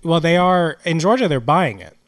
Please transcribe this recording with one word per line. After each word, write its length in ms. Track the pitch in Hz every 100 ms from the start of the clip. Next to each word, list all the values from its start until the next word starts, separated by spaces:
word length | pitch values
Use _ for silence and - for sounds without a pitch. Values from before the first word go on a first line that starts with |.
Well, 160 | 165 170
they 180 | 165 175
are, 400 | 180 180 170 - 175
in 140 | 165
Georgia, 280 | 175 254 208
they're 120 | 139
buying 400 | 117 165 160 95
it. 180 | 85 -